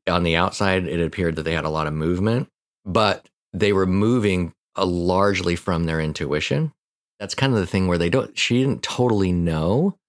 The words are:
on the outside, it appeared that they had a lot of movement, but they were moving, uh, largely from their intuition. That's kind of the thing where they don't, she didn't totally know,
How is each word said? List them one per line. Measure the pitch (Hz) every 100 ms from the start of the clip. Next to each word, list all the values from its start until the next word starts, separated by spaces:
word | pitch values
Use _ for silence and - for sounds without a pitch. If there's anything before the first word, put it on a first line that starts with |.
| -
on | 87
the | 87 82
outside, | 95 - 98 92 87
it | 85
appeared | 80 - 85 80
that |
they | 80
had | 82
a | 78
lot | 78 76
of |
movement, | 76 80 90 104 120 - _ _ _
but | 98 92 101 - - _ _
they | 92 104
were | 95 92
moving, | 95 107 123 104 92 85 - _ -
uh, |
largely | 95 87 87 92 101 92 90
from | 85 - 85
their | 82 80
intuition. | 78 - 71 76 - 139 160 - _ _ _ -
That's | 101
kind | - 135
of | 113
the | 90
thing | 95 92
where | 87
they | 85
don't, | 127 55 -
she | - 120
didn't | 135 -
totally | - - 123 104 95
know, | 90 85 78 82 117 190 -